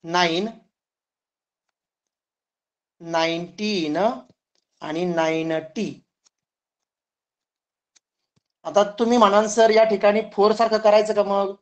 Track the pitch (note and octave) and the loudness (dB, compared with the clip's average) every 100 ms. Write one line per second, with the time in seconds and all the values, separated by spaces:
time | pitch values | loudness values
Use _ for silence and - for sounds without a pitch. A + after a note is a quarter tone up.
0 | E3+ F3 E3+ E3 A3 - _ _ _ _ | -2 -2 0 -2 -6 -12 _ _ _ _
1 | _ _ _ _ _ _ _ _ _ _ | _ _ _ _ _ _ _ _ _ _
2 | _ _ _ _ _ _ _ _ _ _ | _ _ _ _ _ _ _ _ _ _
3 | E3+ E3 E3 E3 F3 - G#3+ G3+ D#3 D#3 | -8 -4 -2 -4 -10 -8 -4 -4 -4 -2
4 | G#3+ B3+ - _ _ _ _ _ D#3 D#3 | -2 -4 -16 _ _ _ _ _ -10 -6
5 | F3+ E3+ D#3+ D#3+ D#3+ D#3+ D#3 - F3+ - | -4 -2 -2 -2 -4 -6 -8 -8 -8 -10
6 | _ _ _ _ _ _ _ _ _ _ | _ _ _ _ _ _ _ _ _ _
7 | _ _ _ _ _ _ _ _ _ _ | _ _ _ _ _ _ _ _ _ _
8 | _ _ _ _ _ _ E3 G3+ G3+ - | _ _ _ _ _ _ -2 0 0 -2
9 | A#3 A#3+ G#3 G3+ A3 A3+ A3+ A3 A3 G3+ | 0 4 4 4 2 2 4 4 2 2
10 | G#3 G#3 G#3+ - G#3 G#3+ A3+ G#3+ G#3+ G#3+ | 2 2 -4 0 2 2 0 2 4 4
11 | G#3+ G#3 G3 G3 G3 G3 | 2 -2 0 -2 -4 -8